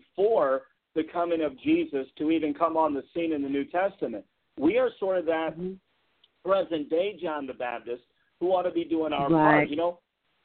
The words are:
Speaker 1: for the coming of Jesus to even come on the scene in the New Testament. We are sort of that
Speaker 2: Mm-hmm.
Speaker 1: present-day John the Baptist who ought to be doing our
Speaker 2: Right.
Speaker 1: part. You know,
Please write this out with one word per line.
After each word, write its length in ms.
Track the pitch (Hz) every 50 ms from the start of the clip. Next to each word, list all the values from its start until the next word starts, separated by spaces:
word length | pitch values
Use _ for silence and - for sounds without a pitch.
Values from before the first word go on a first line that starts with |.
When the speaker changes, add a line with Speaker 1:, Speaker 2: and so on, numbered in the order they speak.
| - _ _
Speaker 1:
for 480 | 175 196 226 226 190 147 135 135 135 - - _ _ _ _ -
the 80 | 160 156 -
coming 280 | - 170 170 170 170 160
of 160 | 156 143 131 -
Jesus 480 | - 151 160 175 160 - 143 135 131 - _ -
to 120 | 151 156
even 240 | 165 151 156 147 143
come 220 | - 170 160 160
on 180 | 160 156 151 143
the 80 | 135 - -
scene 200 | - 170 170 165
in 100 | 156 143
the 60 | 139 135
New 160 | 139 139 139
Testament. 600 | - - 175 196 196 - - - - 113 98 - _ _ _ _ _ _
We 220 | - - 165 214 247
are 120 | 254 233 - -
sort 180 | 202 190 190 180
of 60 | 160
that 320 | 160 160 160 160 160 151 165
Speaker 2:
Mm-hmm. 140 | 180 185 190 190 _ _ _ _ _ _ _ _ _ _ _ _ - 175
Speaker 1:
present-day 720 | 196 190 170 - 170 151 143 117 156 165 190 208 202 147
John 260 | 175 165 151 147 139 127
the 60 | 123
Baptist 480 | - 123 120 117 113 101 117 120 123 - _ _ _ _ _ _ -
who 120 | 175 180
ought 120 | 190 180
to 100 | 180 180
be 120 | 165 170 170
doing 280 | 143 165 160 156 151
our 180 | 151 139 139 147
Speaker 2:
Right. 220 | 165 156 151 156
Speaker 1:
part. 160 | 151 151 147 135
You 80 | 147
know, 240 | 160 170 175 175 - _ _ _ _ _ _ _ _